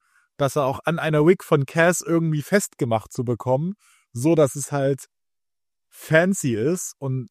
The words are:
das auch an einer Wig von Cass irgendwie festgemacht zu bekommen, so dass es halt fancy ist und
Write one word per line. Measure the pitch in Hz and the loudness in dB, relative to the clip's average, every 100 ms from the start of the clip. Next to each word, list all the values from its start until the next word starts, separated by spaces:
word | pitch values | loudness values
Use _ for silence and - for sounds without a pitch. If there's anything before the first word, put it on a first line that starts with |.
| _ _ _ - | _ _ _ -4
das | 139 151 | -2 0
auch | 131 - | -2 -2
an | 156 160 | -4 -2
einer | 156 151 | 0 2
Wig | 156 190 | 2 -2
von | - 151 135 | -2 0 0
Cass | 165 170 175 | 2 2 2
irgendwie | - 170 165 151 | 0 0 0 -2
festgemacht | - 208 - - 123 110 - | 0 -2 -2 -4 -2 -2 -2
zu | - | -6
bekommen, | 120 117 127 131 175 208 _ _ _ | -4 -4 0 0 -2 -8 _ _ _
so | 120 147 | -2 2
dass | 160 139 143 | 4 4 0
es | - | -6
halt | 143 139 139 - _ _ _ _ _ _ _ _ | -2 0 -2 -6 _ _ _ _ _ _ _ _
fancy | - - 160 185 196 139 | -16 2 4 4 0 -2
ist | 107 135 180 - - | 0 0 -2 -6 -8
und | 135 131 120 | -6 -6 -6